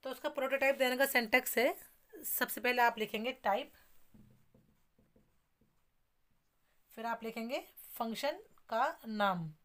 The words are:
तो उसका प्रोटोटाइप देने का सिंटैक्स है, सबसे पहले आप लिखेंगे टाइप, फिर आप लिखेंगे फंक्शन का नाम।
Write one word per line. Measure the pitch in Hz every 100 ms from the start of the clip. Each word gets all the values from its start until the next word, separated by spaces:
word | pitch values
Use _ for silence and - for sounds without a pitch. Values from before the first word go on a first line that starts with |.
तो | 262
उसका | 254 302
प्रोटोटाइप | 294 262 269 269 269
देने | 254 254
का | 269
सिंटैक्स | 254 220 247 240 -
है, | 262 381 - _ _
सबसे | 370 262 - 254 -
पहले | 240 240
आप | 240 226
लिखेंगे | 214 214 226
टाइप, | 254 214 208 285 - - - - - - - _ _ _ _ _ _ _ _ _ _ _ _ _ _ _ _ _ _ _ _ _ _ _ _ _ -
फिर | 226
आप | 233
लिखेंगे | 220 226 226 294 392 - -
फंक्शन | - 226 220 277 339 - _ _
का | 226 277 339 233
नाम। | 214 202 180 165 151